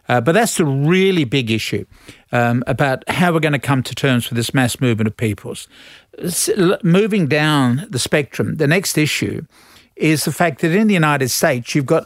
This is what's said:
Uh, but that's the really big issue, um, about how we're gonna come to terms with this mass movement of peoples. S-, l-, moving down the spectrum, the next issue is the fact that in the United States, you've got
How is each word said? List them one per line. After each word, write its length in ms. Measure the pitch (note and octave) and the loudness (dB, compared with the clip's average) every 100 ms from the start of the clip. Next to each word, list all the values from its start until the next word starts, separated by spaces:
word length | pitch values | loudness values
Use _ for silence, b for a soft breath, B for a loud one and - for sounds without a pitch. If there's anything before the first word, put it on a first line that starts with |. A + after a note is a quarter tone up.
| - | -2
Uh, 140 | B2 | 0
but 120 | A#2+ | 2
that's 240 | F#3+ A3 - | 2 2 0
the 80 | D3+ | 0
really 580 | C3+ D3 F#3 F#3+ F3+ | 2 2 2 2 2
big 260 | B2 C#3 A2 | 0 -2 0
issue, 360 | A2 - G2+ - B B B _ | -2 -2 -6 -8 B B B _
um, 320 | B2 A#2+ A#2+ - | 0 0 0 -2
about 360 | B2+ C#3 C3 - | -2 -2 -2 -4
how 240 | C3 F3 | 0 2
we're 60 | E3 | 2
gonna 180 | D#3 C#3+ | 0 0
come 240 | - C3+ | 0 0
to 140 | - - | -2 -2
terms 340 | C#3 A#2+ - | 0 0 -2
with 60 | A#2 | -4
this 160 | A2 | -2
mass 260 | C#3 B2 - | 0 -2 0
movement 280 | B2+ G#2+ G#2+ | -2 0 -2
of 100 | - | -2
peoples. 500 | A2 G2 A#2 - - B B B B - | -4 -4 -10 -14 -16 B B B B -10
S-, 300 | F3+ - - G#3 | -6 -4 -2 2
l-, 220 | F3 - | 2 2
moving 420 | E3+ F#3 G#3+ G3+ C#3 | 2 2 2 0 0
down 600 | D3+ D3+ D3 B2+ B2+ G3+ | 2 2 2 2 0 -4
the 80 | A#2+ | -6
spectrum, 600 | - D#3 C#3+ - A2 D#3 | -2 -2 -2 -4 -4 -2
the 100 | C#3+ | 0
next 280 | F#3 F3 D#3 | 0 0 -2
issue 440 | D3+ - G2+ - - b b b b - | -2 -2 -4 -6 -12 b b b b -2
is 300 | D#3 D3+ E3 | 0 0 -2
the 60 | |
fact 300 | - E3+ C3 | 0 -2 0
that 100 | E3+ | 0
in 160 | F#3+ A3 | 2 2
the 60 | |
United 360 | F3+ D#3 C#3+ B2+ | 4 2 2 0
States, 440 | - E3 B2 - | 0 0 0 -2
you've 120 | D#3 B2+ | -2 0
got 180 | D#3+ | 0